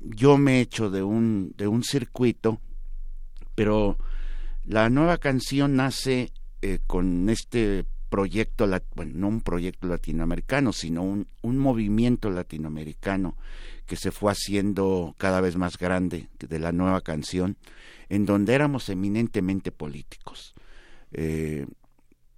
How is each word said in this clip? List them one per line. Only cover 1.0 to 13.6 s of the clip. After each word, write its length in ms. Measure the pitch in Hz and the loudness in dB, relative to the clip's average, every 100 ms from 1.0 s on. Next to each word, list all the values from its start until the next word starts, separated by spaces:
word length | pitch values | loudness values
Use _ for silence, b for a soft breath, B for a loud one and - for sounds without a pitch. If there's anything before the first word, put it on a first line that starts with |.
un, 500 | 98 110 113 104 92 - | 0 2 2 2 -2 -4
de 120 | 101 | 0
un 160 | 113 | 0
circuito, 760 | 120 143 117 - 123 - 110 113 - - - - - - - - - - | 0 -2 -2 2 2 2 0 -2 -4 -8 -6 -6 -6 -8 -10 -10 -8 0
pero 420 | 104 107 104 - b b b b b b - | 2 4 4 2 b b b b b b 0
la 240 | 110 113 | 4 6
nueva 280 | 131 165 170 | 6 4 4
canción 580 | 143 131 - 139 143 135 | 2 0 2 2 4 4
nace, 560 | 135 - 135 127 120 - - - | 2 0 0 0 0 -6 -12 -6
eh, 180 | 98 92 - | -2 0 2
con 420 | 92 90 87 95 | 2 2 4 2
este 560 | 110 - 117 107 98 - - - | 2 0 0 2 2 -2 -4 -2
proyecto 560 | 101 98 98 110 - 107 | 0 0 0 -2 2 2
lat-, 160 | 92 - - | 2 -2 -6
bueno, 180 | 80 67 | -6 -2
no 120 | 101 | -2
un 140 | 110 | 0
proyecto 460 | 101 87 87 - 90 | 0 -2 -2 -4 -4
latinoamericano, 840 | 85 - 80 82 85 - 135 131 | -2 -2 0 0 0 0 0 0
sino 300 | 90 80 82 | 0 -4 -2
un, 240 | 92 101 98 - | -2 -2 -6 -8
un 160 | 113 131 | -2 2
movimiento 720 | 135 113 107 107 120 120 110 | 2 2 2 2 2 2 0
latinoamericano 1080 | 90 87 78 78 78 76 76 - 98 92 - B B | -4 -4 -8 -8 -8 -10 -8 -2 -2 -2 -4 B B